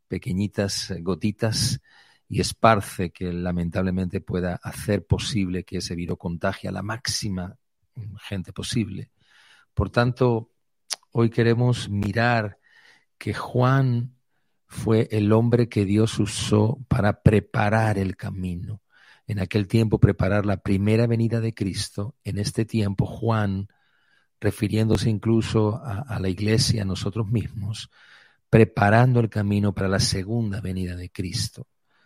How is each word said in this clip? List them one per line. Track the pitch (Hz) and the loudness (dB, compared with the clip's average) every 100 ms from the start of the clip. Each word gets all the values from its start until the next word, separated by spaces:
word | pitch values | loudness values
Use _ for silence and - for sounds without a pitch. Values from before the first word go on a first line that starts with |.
| - | -8
pequeñitas | 92 - 90 101 - 101 - - 87 | -8 -4 -4 -2 -2 -4 -4 -8 -8
gotitas | 85 87 107 - 110 107 113 - _ _ _ _ - | -4 -2 -2 -2 -2 0 -2 -2 _ _ _ _ -6
y | 104 | -4
esparce | 107 - 113 104 - - 87 | -4 4 4 4 0 -6 -6
que | - 92 | -6 -6
lamentablemente | 87 90 87 85 95 95 92 92 95 | -4 -4 -2 -2 -2 -2 -2 -2 -4
pueda | - 90 87 87 | -6 -4 -4 -6
hacer | - - - 101 - | -10 -8 -2 -2 0
posible | 95 - 104 92 90 | -2 0 -2 -2 -4
que | - 90 | -6 -8
ese | - 87 | -6 -8
virus | 85 90 | -6 -6
contagie | 90 85 98 95 98 | -6 -4 -4 -4 -8
a | |
la | 95 | -8
máxima | 101 117 - - 107 90 90 - _ _ _ - 104 98 | -8 -8 -6 -6 -4 -6 -8 -12 _ _ _ -16 -14 -14
gente | - 98 82 | -10 -10 -10
posible. | - - 120 95 95 110 _ _ _ _ _ _ | -10 -6 -4 -4 -8 -14 _ _ _ _ _ _
Por | - 98 | -4 -2
tanto, | 120 123 123 127 113 113 _ _ _ - - _ | 2 0 2 2 2 -4 _ _ _ -12 -12 _
hoy | 117 117 | 0 2
queremos | - 117 117 123 123 101 | 4 2 4 2 0 -2
mirar | 101 101 98 120 117 104 - _ _ _ _ _ - | -4 -2 0 2 0 -2 -10 _ _ _ _ _ -10
que | 110 | -8
Juan | - - 120 127 135 131 120 123 _ _ _ _ _ _ | -6 -4 2 4 4 2 0 -4 _ _ _ _ _ _
fue | - 107 110 - | -6 2 2 2
el | 107 104 | 0 4
hombre | 110 120 120 120 | 4 4 2 2
que | 107 | 0
Dios | 98 104 113 - | 2 2 2 0
usó | 101 - - 107 107 - - | -4 -2 0 2 2 0 -2
para | - 101 - | 2 2 2
preparar | - 104 - 117 104 110 110 98 | 4 4 0 -2 2 2 2 0
el | 95 - | -2 -4
camino. | 101 95 92 87 98 104 _ _ _ _ - | -10 -8 -6 -8 -10 -14 _ _ _ _ -6
En | 101 | -4
aquel | 92 107 95 | 0 -2 2
tiempo | 113 107 104 | 2 4 4
preparar | 101 - 95 104 101 | 4 4 2 2 0
la | 92 | -2
primera | - 95 104 110 117 | 0 0 4 2 2
venida | 117 117 117 | 2 0 0
de | 113 | -2
Cristo. | - 98 95 - - 101 - | -4 -4 -4 -6 -8 -10 -10
En | 104 95 | -8 -4
este | 101 - | -2 -2
tiempo | 107 113 98 95 95 | -2 0 0 0 -4
Juan, | 85 113 110 101 95 101 _ _ _ _ _ _ - | -2 0 2 2 -2 -6 _ _ _ _ _ _ -4
refiriéndose | 104 - 104 107 110 - 120 | -4 0 0 2 2 2 2
incluso | 104 113 113 110 110 107 107 | 0 2 2 2 2 2 -2
a, | - 98 | -6 -8
a | - 104 | -6 -4
la | 95 | -2
iglesia, | 92 104 113 - 107 | -2 0 2 2 0
a | |
nosotros | 95 90 104 110 104 | -2 -4 -4 -4 -2
mismos, | 113 90 107 101 107 - _ - - _ _ - | -2 -2 -6 -8 -8 -12 _ -20 -20 _ _ 4
preparando | 113 110 - 101 113 127 120 | 6 6 4 4 6 6 4
el | 110 | 2
camino | 107 101 101 101 | 0 0 2 0
para | - 95 | 0 0
la | 95 | 0
segunda | 95 95 95 117 110 98 | 0 -2 -2 -2 -2 -4
venida | 98 92 90 87 | -4 -4 -6 -6
de | 90 | -10
Cristo. | - 92 - - - - _ _ _ | -8 -6 -6 -8 -10 -20 _ _ _